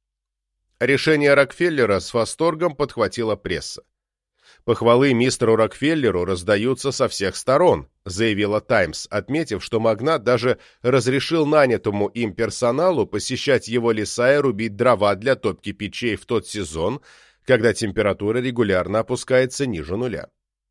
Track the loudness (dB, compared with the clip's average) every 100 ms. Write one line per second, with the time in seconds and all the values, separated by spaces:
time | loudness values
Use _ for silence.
0 | _ _ _ _ _ _ _ -4 0 2
1 | 2 4 6 4 4 0 -2 2 2 2
2 | 0 -2 -2 0 0 0 -2 -2 -4 -2
3 | -2 -2 -2 -4 -4 -6 -8 -14 -18 _
4 | _ _ _ _ _ _ -2 2 4 6
5 | 4 4 2 2 2 4 2 0 -2 0
6 | 0 0 -2 -2 0 0 0 -2 -4 -2
7 | -2 -2 -6 -4 0 4 4 2 -2 _
8 | -10 -2 0 0 0 -2 0 0 0 -4
9 | -8 -6 -4 -4 -4 -6 -4 -2 0 0
10 | 0 -2 0 0 0 -2 _ _ 0 2
11 | 2 0 0 0 2 4 4 2 -2 -2
12 | -2 -2 -4 -2 -6 -2 -2 0 0 0
13 | -2 -4 -6 -4 0 0 0 -2 0 0
14 | -2 0 2 4 2 -2 -6 0 2 4
15 | 2 0 -2 -2 -2 -6 -8 -10 -10 -6
16 | -6 -6 -4 -4 -4 -8 -8 -4 -4 -6
17 | -12 -20 _ _ 0 2 2 0 -2 0
18 | 0 0 -2 -2 -2 0 2 0 0 -2
19 | -2 -6 0 2 2 -2 -6 -6 -6 -6
20 | -6 -8 -12 _ _ _ _